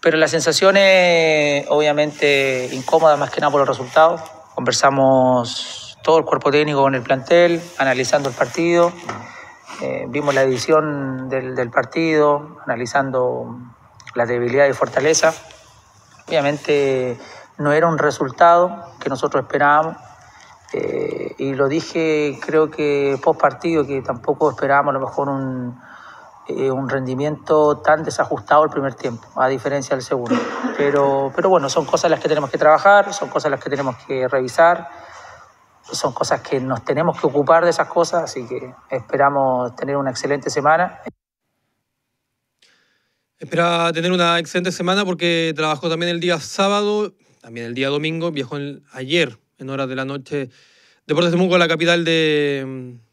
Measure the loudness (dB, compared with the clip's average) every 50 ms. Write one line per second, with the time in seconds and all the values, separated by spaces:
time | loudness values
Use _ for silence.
0 | 2 2 4 4 2 2 2 0 0 0 0 4 4 4 6 6 6 6 6 6
1 | 6 4 4 4 4 2 2 2 2 2 0 -2 -2 0 0 2 2 2 2 2
2 | 0 -2 -2 0 2 2 4 4 2 0 -2 -2 -4 -6 -8 -8 -4 0 2 4
3 | 6 6 4 4 0 -4 -4 0 0 2 2 2 2 2 0 -4 -6 -2 4 6
4 | 6 6 4 0 -8 -14 -18 -20 -20 -14 -10 -6 -4 -2 -2 2 2 2 4 4
5 | 4 4 6 6 4 4 4 2 0 -2 -8 -10 -10 -12 -14 -16 -16 -18 -20 _
6 | 0 4 4 4 4 2 -2 0 0 2 2 2 2 2 2 2 2 2 2 0
7 | -2 -2 -2 -2 0 2 4 6 6 4 4 0 -4 -10 -6 -4 -2 0 0 0
8 | 0 0 0 0 0 -2 -2 -2 -4 -4 -2 -2 0 2 4 4 4 2 2 -6
9 | -14 -14 -14 -14 -14 -16 -18 -20 -20 -20 -20 -20 _ -20 -14 -10 -8 -6 -6 -6
10 | -8 -6 -4 -2 0 0 2 2 2 2 2 0 0 2 2 2 2 0 -4 -6
11 | -6 -6 -6 -8 -8 -4 -4 -4 -4 -4 -4 -4 -4 -2 -2 -4 -4 -2 -2 -2
12 | -2 0 2 4 4 4 2 0 -2 -10 -18 -16 -8 -8 -6 -6 -6 -2 -2 -2
13 | -2 0 -2 -2 0 0 -2 -4 -8 -10 -12 -14 -16 -20 -20 _ _ _ _ -20
14 | -20 -12 -4 -4 -2 -2 0 -2 -2 0 2 4 2 2 2 0 -4 -2 -2 -2
15 | 0 2 2 2 2 0 0 -2 -14 -20 -20 -20 -20 -20 _ -20 _ _ _ _
16 | _ _ _ -20 -10 -2 -2 0 0 0 -2 -2 -2 0 0 2 2 0 0 0
17 | -2 -4 -6 -8 -12 -20 -20 -20 -20 -20 _ -4 -2 0 2 2 2 2 2 2
18 | 0 -2 0 -2 -4 -6 2 4 6 6 8 6 4 2 -2 -8 -14 -18 -18 -10
19 | -8 -6 -6 -4 -4 -2 -2 -2 -4 -2 -2 0 2 4 4 2 2 0 -6 -10
20 | -18 -20 -20 -20 -20 -20 -20 -20 -20 -20 -20 -20 _ -10 -8 -6 -6 -4 -4 -4
21 | -4 -6 -6 -8 -8 -10 -8 -6 -6 -6 -2 0 0 0 0 -2 -4 -4 -4 -2
22 | 0 0 0 0 0 -2 -4 -6 -8 -2 2 2 2 0 -2 -2 -2 0 0 2
23 | 0 0 0 0 0 0 0 2 0 0 0 0 -4 -2 0 0 0 0 -2 -6
24 | -4 -6 -8 -6 -2 -4 -2 2 0 0 0 0 -2 2 2 2 2 2 -2 -2
25 | -4 -4 -4 -4 -2 -2 -2 -4 -4 -4 -6 -6 -8 -8 -10 -12 -20 -20 -20 -20
26 | -20 -20 -20 -20 -20 -20 -20 -20 -12 -10 -6 -2 -2 -2 -2 -2 -4 -4 -4 -4
27 | -4 -4 -4 -2 -2 -4 -4 -6 -2 2 2 4 4 4 2 0 2 2 2 2
28 | 0 -6 -4 -4 -4 -2 -4 -8 -2 2 4 4 4 4 0 -4 -4 -4 -6 -6
29 | -8 -8 -8 -8 -14 -14 -4 -2 0 0 0 -2 -4 -4 -4 -4 -4 -4 -4 -4
30 | -4 -4 -4 -4 -2 -2 -2 -2 -2 -4 -8 -6 -6 -6 -2 0 0 2 2 2
31 | 2 2 2 0 -2 -2 -4 0 2 4 4 4 2 2 -2 -2 -2 0 0 0
32 | 2 2 0 2 2 0 0 0 -2 -4 -4 2 4 6 6 6 6 6 6 6
33 | 6 2 -2 -8 -8 -4 -4 -4 -2 -2 -4 -4 -4 -6 -4 -2 -4 -4 -6 -8
34 | -8 -6 -4 -2 -2 0 0 -2 -2 -2 4 4 6 6 6 2 -2 -14 -18 -20
35 | -20 -20 -20 -20 -20 -20 -20 -20 -20 _ _ _ _ _ _ _ _ -12 -10 -4
36 | -4 -4 -2 -2 -2 -2 -2 -4 -2 -4 -4 -2 -2 -2 -6 -6 -2 -4 -2 0
37 | 0 -2 -2 0 -2 0 0 0 4 4 4 6 6 4 2 0 -2 -2 0 0
38 | 0 0 0 -4 -4 -4 -8 -10 -10 -8 -10 -10 -10 -12 -18 -20 _ _ -8 -8
39 | -6 -6 0 2 2 2 2 2 0 2 0 0 -2 -4 -6 -8 -6 -4 -4 -2
40 | -2 -4 -6 -6 -2 -2 -2 -2 -4 -4 -4 0 2 2 2 2 2 -2 -4 -12
41 | -18 -20 -20 _ _ _ _ _ _ _ _ _ _ _ _ _ _ _ _ _
42 | _ _ _ _ _ _ _ _ _ _ _ _ _ _ _ _ _ _ _ _
43 | _ _ _ _ _ _ _ _ -12 -6 -2 0 0 2 2 0 0 0 -2 -2
44 | -2 -2 0 2 2 2 2 0 -2 -2 -4 -4 -4 -4 -4 -4 -2 -2 0 0
45 | 0 -2 -4 -2 -2 -2 0 0 -2 -2 -2 -2 -2 -2 -2 -2 -4 -4 -4 -2
46 | -4 -4 -4 -4 -2 -2 -2 -2 -4 -10 -4 0 0 2 2 0 0 0 -2 -2
47 | -2 -4 _ _ _ _ _ _ _ -16 -12 -12 -10 -8 -6 -4 -2 -2 -2 -2
48 | -2 -4 -4 -4 -4 -4 -4 -6 -8 -8 -8 -10 -8 -10 -12 -14 _ _ -14 -14
49 | -8 -2 0 0 0 -2 -4 _ _ _ _ _ -12 -10 -6 -6 -6 -6 -6 -8
50 | -8 -8 -8 -12 -10 -8 -6 -6 -6 -8 _ _ _ _ _ _ _ _ _ _
51 | _ -2 0 0 2 2 2 2 2 2 4 2 2 2 0 0 2 2 2 0
52 | 0 0 0 2 2 2 2 0 0 0 -2 -4 -6 -8 -10 -12 -14 -14 -16 -20
53 | _ _